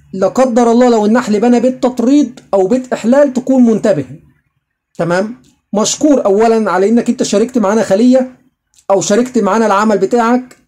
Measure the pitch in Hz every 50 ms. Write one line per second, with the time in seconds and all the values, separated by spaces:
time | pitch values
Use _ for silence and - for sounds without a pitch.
0 | _ _ - 190 196 185 185 - 262 254 220 247 240 233 226 240 254 247 233 220
1 | 208 208 220 233 - 202 214 202 208 247 240 240 226 254 254 254 - 247 254 -
2 | 233 233 285 294 294 - - - - - - 196 185 185 240 254 254 - 233 -
3 | - 220 247 285 294 285 254 247 247 - 262 262 247 226 220 190 - 220 190 151
4 | - - 147 - _ _ _ _ _ _ _ _ _ _ _ _ _ _ _ -
5 | 170 165 175 185 208 220 247 - _ _ _ _ _ - - 196 214 196 - -
6 | - 302 277 247 - 202 196 208 226 226 226 226 220 190 170 185 196 208 226 233
7 | 226 - 226 - 247 - - 202 220 247 - 247 208 190 214 226 202 - 190 196
8 | 240 254 254 262 254 254 - _ _ _ _ _ _ _ _ _ _ - 196 196
9 | - - 202 220 247 247 - 226 202 190 196 220 226 214 196 196 214 220 208 190
10 | 185 190 247 240 226 226 247 254 254 - - _ _